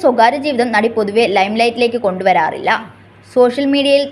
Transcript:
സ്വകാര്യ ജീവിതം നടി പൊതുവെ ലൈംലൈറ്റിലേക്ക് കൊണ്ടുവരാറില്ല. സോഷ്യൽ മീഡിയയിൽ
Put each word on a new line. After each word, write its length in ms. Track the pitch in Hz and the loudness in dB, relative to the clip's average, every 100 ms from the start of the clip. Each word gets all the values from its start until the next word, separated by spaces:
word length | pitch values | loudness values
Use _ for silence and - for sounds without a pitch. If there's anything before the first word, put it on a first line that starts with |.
സ്വകാര്യ 380 | 311 233 226 285 | 0 2 2 2
ജീവിതം 240 | 294 247 240 214 | -2 -2 0 0
നടി 120 | 226 226 | 0 -2
പൊതുവെ 280 | 202 208 233 196 | -2 0 2 2
ലൈംലൈറ്റിലേക്ക് 640 | 196 220 233 233 240 233 208 | 0 0 0 0 -2 -2 -4
കൊണ്ടുവരാറില്ല. 640 | 185 190 175 156 - - 226 - - - - - | -2 0 2 0 -2 -4 -4 -6 -20 -20 -20 -6
സോഷ്യൽ 340 | 254 247 247 277 | 2 2 2 0
മീഡിയയിൽ 300 | 277 277 277 277 | 0 2 2 2